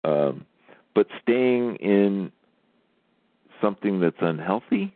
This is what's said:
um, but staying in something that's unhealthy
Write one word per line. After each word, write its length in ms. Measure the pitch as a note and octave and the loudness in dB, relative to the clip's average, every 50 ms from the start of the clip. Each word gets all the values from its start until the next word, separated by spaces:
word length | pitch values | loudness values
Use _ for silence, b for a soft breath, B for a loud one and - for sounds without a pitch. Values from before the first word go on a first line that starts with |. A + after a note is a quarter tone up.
um, 420 | - D#2 D2+ D2 D2 C#2 C2+ - - _ _ b b b b b b b _ | -2 0 0 0 0 -2 -4 -6 -16 _ _ b b b b b b b _
but 120 | G#2+ G#2 - - - | 0 0 0 -4 -6
staying 540 | _ - A#2 B2+ B2+ B2+ B2 A#2+ A#2+ A#2+ G#2+ | _ 0 0 2 2 2 2 0 0 -4 -6
in 560 | - - G2 G2+ G2+ G2+ G2+ G2 G2 F#2 E2 _ _ _ _ _ _ _ _ _ _ _ _ _ _ _ _ _ _ _ _ _ _ _ _ - - | -4 0 2 4 4 4 4 2 -2 -6 -8 _ _ _ _ _ _ _ _ _ _ _ _ _ _ _ _ _ _ _ _ _ _ _ _ -8 -2
something 400 | - G#2 G2+ _ - G#2 G2 F#2 | -2 -2 -2 _ -4 -2 0 2
that's 160 | F2 E2 - - | 0 0 0 -2
unhealthy 720 | - E2+ E2 D#2 D#2 F#2 G2 A#2 - - - G3+ G3 G3 _ | -4 -2 -2 -4 -4 -4 -4 -4 -2 -2 -2 -2 -2 -6 _